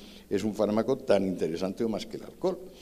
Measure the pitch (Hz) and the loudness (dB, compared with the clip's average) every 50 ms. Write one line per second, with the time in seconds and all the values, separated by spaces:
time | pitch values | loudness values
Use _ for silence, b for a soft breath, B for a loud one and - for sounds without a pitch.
0 | B B B B B B - 95 101 110 95 101 107 104 107 113 110 120 135 131 | B B B B B B -2 0 0 0 2 2 2 4 4 2 2 2 0 0
1 | - - 101 98 98 95 90 82 92 78 82 85 95 95 98 - 117 113 107 90 | 4 4 4 4 4 2 0 0 0 -2 0 -2 -2 -4 -2 0 0 0 0 -2
2 | - - - - - - - - - 185 185 - - B B B | -4 -8 -10 -12 -12 -14 -8 -2 -2 -2 -2 -2 -8 B B B